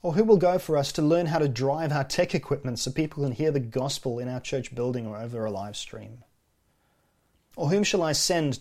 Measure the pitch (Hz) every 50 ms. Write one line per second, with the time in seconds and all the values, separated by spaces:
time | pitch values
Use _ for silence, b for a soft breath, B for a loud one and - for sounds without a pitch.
0 | - 175 151 190 226 220 214 180 160 180 180 180 - - 156 143 139 - - -
1 | 151 151 165 175 175 156 165 160 151 143 120 117 131 139 139 160 165 147 143 147
2 | 135 - - - 180 175 - 160 - - 147 139 - 131 120 120 - 135 131 -
3 | 156 151 - 147 143 135 117 107 156 156 143 143 123 113 - 131 127 135 - -
4 | - 135 117 120 127 127 127 127 - - - 135 123 - 127 117 120 127 123 123
5 | 113 110 107 104 113 117 120 117 110 110 101 95 98 104 107 - - - - 110
6 | 104 104 113 120 - _ _ _ _ _ _ _ _ _ _ _ _ _ _ _
7 | _ _ _ _ _ _ _ _ _ _ _ - 156 143 185 202 208 - - 190
8 | 165 156 143 - - - 185 170 156 143 123 -